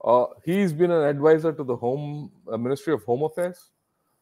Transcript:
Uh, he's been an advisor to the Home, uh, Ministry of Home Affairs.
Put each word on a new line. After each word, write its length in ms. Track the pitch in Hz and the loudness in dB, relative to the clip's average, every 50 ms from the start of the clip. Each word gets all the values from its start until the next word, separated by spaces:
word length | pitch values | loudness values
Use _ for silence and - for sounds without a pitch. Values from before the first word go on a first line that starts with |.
| - | 0
Uh, 220 | - 120 123 120 - - - - | 2 4 4 2 0 -4 -10 -4
he's 280 | 160 180 202 202 180 151 | -2 0 0 0 0 2
been 180 | 151 180 175 | 0 2 2
an 120 | 175 160 147 | 2 2 2
advisor 500 | 143 147 143 143 156 160 156 156 165 147 | 0 0 2 4 4 4 6 4 -2 -4
to 120 | - 143 | -4 -4
the 100 | 123 120 | -6 -6
Home, 540 | 117 120 120 131 147 147 147 147 147 143 - _ _ - - 113 | -4 -2 -4 -4 -4 -6 -8 -10 -12 -14 -16 _ _ -14 -8 -6
uh, 40 | |
Ministry 360 | 110 117 123 139 139 - 160 151 | -4 -2 -2 -4 -4 -2 -4 -4
of 100 | 107 - | -4 -2
Home 180 | - 120 127 151 | -2 -2 0 -2
Affairs. 480 | 151 151 180 175 180 180 - - _ _ _ _ _ _ _ _ _ _ _ | -4 -4 -4 -6 -6 -6 -12 -20 _ _ _ _ _ _ _ _ _ _ _